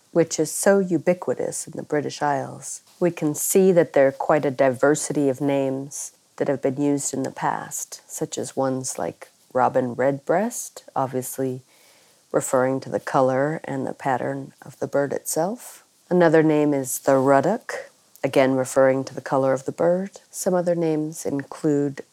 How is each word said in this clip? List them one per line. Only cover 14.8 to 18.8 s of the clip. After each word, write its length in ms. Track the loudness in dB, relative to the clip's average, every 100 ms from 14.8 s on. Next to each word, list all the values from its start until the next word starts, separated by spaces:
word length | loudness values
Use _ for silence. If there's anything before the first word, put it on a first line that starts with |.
| -4
bird 260 | -2 -2
itself. 720 | -4 -4 -2 -2 -4 -12 -20 _ _ 0
Another 320 | 4 6 6
name 320 | 6 4 2
is 240 | 0 -2 -4
the 180 | 2 4
ruddock, 760 | 6 4 4 -2 -4 -12 -12 _ _ _
again 320 | 0 4 4
referring 500 | 2 0 4